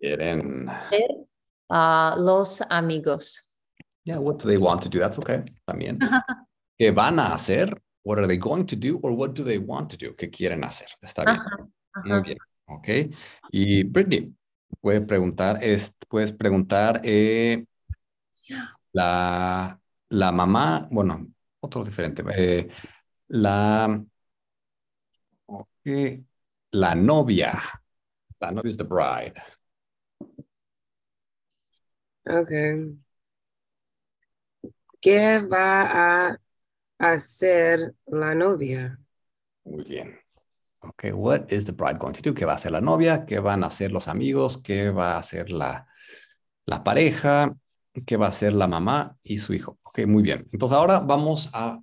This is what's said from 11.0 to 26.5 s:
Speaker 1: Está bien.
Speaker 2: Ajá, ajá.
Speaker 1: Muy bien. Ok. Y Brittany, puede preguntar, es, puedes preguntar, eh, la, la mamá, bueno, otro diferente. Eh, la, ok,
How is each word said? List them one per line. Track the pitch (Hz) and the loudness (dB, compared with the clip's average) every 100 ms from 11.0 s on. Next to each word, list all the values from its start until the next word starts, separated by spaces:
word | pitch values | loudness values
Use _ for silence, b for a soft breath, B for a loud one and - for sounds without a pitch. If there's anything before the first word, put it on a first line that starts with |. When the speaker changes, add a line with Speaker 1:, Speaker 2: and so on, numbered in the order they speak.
Speaker 1:
Está | - - | -14 -2
bien. | - 226 | 0 0
Speaker 2:
Ajá, | - - - _ _ | -2 -14 -16 _ _
ajá. | 196 131 | -12 -2
Speaker 1:
Muy | 101 | -2
bien. | 87 65 _ _ - | -2 -8 _ _ -18
Ok. | 76 101 120 151 B B B B | -12 -2 -2 -2 B B B B
Y | - 101 98 | 0 4 4
Brittany, | 95 - 196 - - - _ _ - - | 4 2 2 0 -2 -16 _ _ -20 -6
puede | 101 104 | 2 2
preguntar, | 104 101 92 87 95 107 | 2 2 2 0 0 0
es, | 117 104 - - - | 2 0 0 -12 -6
puedes | 110 107 | -2 -2
preguntar, | 104 104 95 95 101 110 117 | 0 2 2 2 2 2 0
eh, | 117 104 107 113 117 117 117 _ - - _ _ _ _ B 262 247 B _ | 2 4 4 4 2 0 -4 _ -14 -14 _ _ _ _ B -14 -14 B _
la, | 95 87 87 90 87 90 90 92 - _ _ - | 0 2 2 0 0 0 -2 -4 -10 _ _ -4
la | 104 92 | 2 2
mamá, | 87 90 107 151 160 151 | 4 4 4 2 0 -2
bueno, | 107 95 78 - - _ _ | 0 0 -2 -10 -20 _ _
otro | - - | -12 -10
diferente. | 107 104 82 - - 98 | -10 -6 -6 -6 -4 0
Eh, | 90 87 87 B B B _ _ - | 2 2 -2 B B B _ _ -6
la, | 120 101 101 104 107 110 107 104 _ _ _ _ _ _ _ _ _ _ _ _ _ - | 0 2 4 4 2 2 -2 -6 _ _ _ _ _ _ _ _ _ _ _ _ _ -18
ok, | 202 104 _ 147 139 135 131 - _ _ | -18 -18 _ -6 -2 -2 -4 -16 _ _